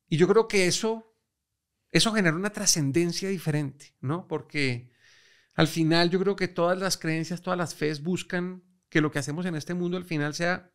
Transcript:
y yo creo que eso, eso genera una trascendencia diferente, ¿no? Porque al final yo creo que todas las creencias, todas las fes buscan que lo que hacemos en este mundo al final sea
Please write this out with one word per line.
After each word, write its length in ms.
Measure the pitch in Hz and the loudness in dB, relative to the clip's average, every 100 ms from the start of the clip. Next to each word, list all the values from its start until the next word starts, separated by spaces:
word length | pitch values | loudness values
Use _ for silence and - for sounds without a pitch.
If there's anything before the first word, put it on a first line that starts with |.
| _ | _
y 100 | 156 | 4
yo 100 | 180 | 6
creo 200 | 214 220 | 6 4
que 200 | 208 180 | 2 2
eso, 480 | - 220 226 - _ _ _ _ _ _ _ _ | 2 -2 -4 -10 _ _ _ _ _ _ _ _
eso 240 | 160 226 | 2 2
genera 240 | 214 175 160 | 4 2 2
una 140 | 208 | -4
trascendencia 760 | 214 185 165 139 165 175 170 190 | 0 2 2 2 2 0 -2 -4
diferente, 680 | 190 156 147 139 135 - _ | -4 -2 -2 -2 -8 -20 _
¿no? 280 | 127 170 - | -6 -6 -6
Porque 640 | 156 147 151 135 120 123 _ _ _ _ _ _ - | -8 -4 -2 0 -2 -8 _ _ _ _ _ _ 0
al 120 | 160 | 2
final 440 | 165 160 165 175 | 2 2 4 4
yo 80 | 180 | 2
creo 160 | 185 196 | 0 -2
que 120 | 180 | -4
todas 300 | 185 175 190 | 0 0 0
las 180 | 190 - | -2 -4
creencias, 440 | 165 160 160 175 | -2 -4 -4 -8
todas 160 | 185 180 | -4 -4
las 160 | 165 | -4
fes 300 | - 151 151 | -4 -4 -2
buscan 600 | 156 175 - 180 180 185 - _ _ | -4 -4 -4 -6 -6 -10 -18 _ _
que 140 | 160 | 2
lo 100 | 151 | 2
que 80 | 147 | 0
hacemos 260 | 143 151 180 | -4 -4 -4
en 100 | 156 | -6
este 180 | - | -6
mundo 240 | 175 175 185 | -4 -4 -4
al 80 | 180 | -4
final 280 | 156 147 | -4 -4
sea 380 | 151 170 180 - | -2 -2 -2 -8